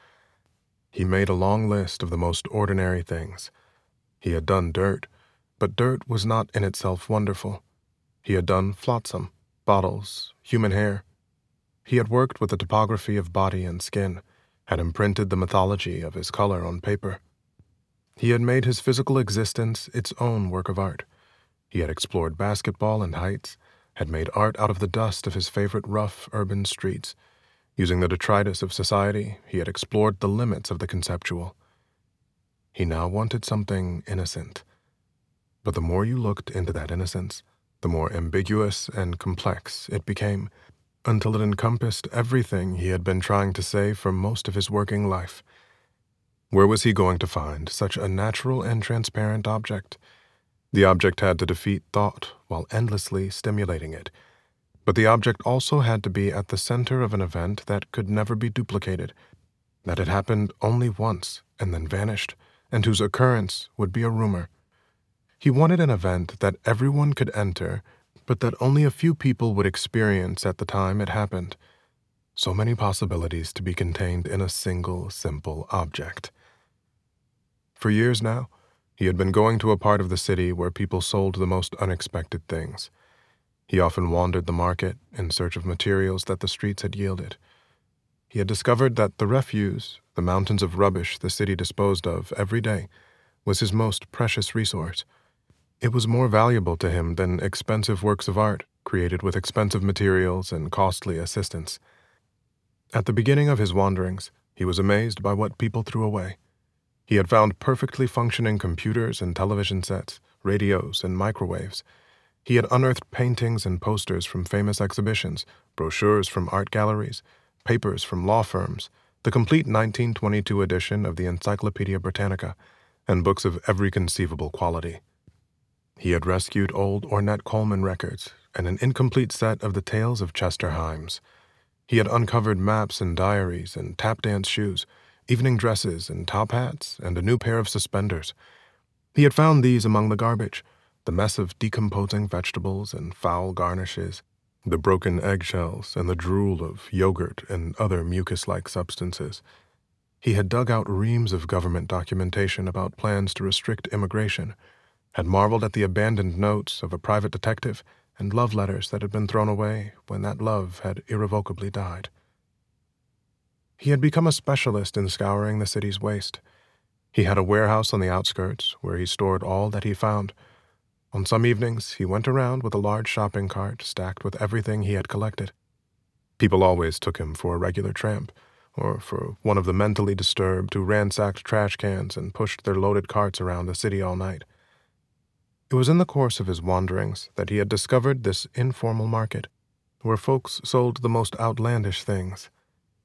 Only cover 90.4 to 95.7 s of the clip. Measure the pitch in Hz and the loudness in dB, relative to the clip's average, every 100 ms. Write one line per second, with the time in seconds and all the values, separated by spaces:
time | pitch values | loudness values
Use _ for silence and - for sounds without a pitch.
90.4 | 98 104 95 90 101 95 85 - 92 - | 2 0 0 2 2 2 -4 -6 -6 -2
91.4 | 101 92 87 - 101 95 92 85 85 - | -2 -2 -4 0 0 2 -2 -4 -4 -4
92.4 | 98 113 110 104 - _ _ _ _ _ | -2 0 0 -2 -4 _ _ _ _ _
93.4 | - 98 107 104 113 98 - - 117 - | -2 0 2 2 2 -2 -6 -2 0 0
94.4 | 101 117 107 90 82 92 - _ _ _ | -2 -2 -2 -2 -6 -8 -12 _ _ _
95.4 | _ _ _ | _ _ _